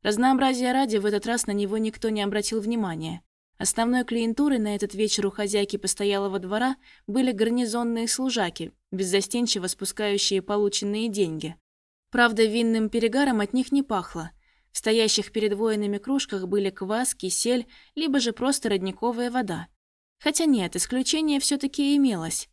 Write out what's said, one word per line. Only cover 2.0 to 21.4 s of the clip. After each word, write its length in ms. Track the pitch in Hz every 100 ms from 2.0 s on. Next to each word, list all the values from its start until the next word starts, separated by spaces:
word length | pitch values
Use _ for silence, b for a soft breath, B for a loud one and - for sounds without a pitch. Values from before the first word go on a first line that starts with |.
| 220
не 140 | 214
обратил 380 | 202 208 202 220
внимания. 640 | 208 233 196 165 160 170 _ _ _ _
Основной 460 | - - 226 247
клиентурой 540 | 240 233 226 226 294 262
на 160 | 208
этот 200 | 202 202
вечер 320 | 196 214 - 196
у 40 |
хозяйки 460 | 190 202 202 202 196
постоялого 640 | 190 - 202 196 196 190
двора 380 | 185 214 254 269 b b -
были 260 | 214 254
гарнизонные 760 | 202 226 240 233 240 233 226 233
служаки, 640 | - 262 240 180 - 170 _ _
беззастенчиво 760 | 185 185 196 196 240 233 208 185
спускающие 720 | - 190 - 208 202 - 190
полученные 680 | 190 208 202 202 202 208 233
деньги. 480 | 202 175 160 156 165 _ _ _ _ _
Правда, 340 | 240 240 220
винным 440 | 220 226 233 226 220
перегаром 520 | 233 226 254 277 226
от 120 | 202
них 180 | 254 262
не 120 | 277
пахло. 480 | 277 208 - 175 160 _ _ _ _
В 60 | -
стоящих 540 | 220 226 220 220 202
перед 220 | 226 208
воинами 440 | 202 226 214 208 202
кружках 480 | 226 277 - 196 180
были 240 | 202 196
квас, 440 | 190 190 214 254
кисель, 520 | - 185 - 233 247 233 B B
либо 240 | - 311 277
же 120 | 233
просто 360 | 220 254 277 214
родниковая 640 | 196 190 185 233 233 247
вода. 380 | 247 208 165 170 _ _ _ _ _
Хотя 280 | 294 311 320
нет, 300 | 247 175 175
исключение 640 | - 254 262 320 311 277